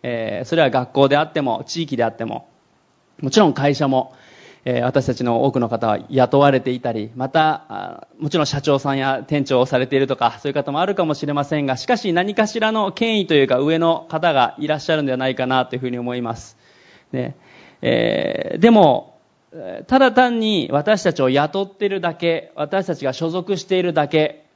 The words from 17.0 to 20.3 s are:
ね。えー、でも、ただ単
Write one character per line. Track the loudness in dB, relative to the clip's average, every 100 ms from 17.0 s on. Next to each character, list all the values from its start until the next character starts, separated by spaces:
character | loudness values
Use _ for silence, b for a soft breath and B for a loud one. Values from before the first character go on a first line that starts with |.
| b
ね。 | -6 -6 -10 B B B B
え | 0 0 0 0 -4 -6 -6 2
ー、 |
で | 6
も、 | 8 6 4 -4 _ _ _ _ -18 -14 -14 -2
た | 2
だ | 4
単 | 4 2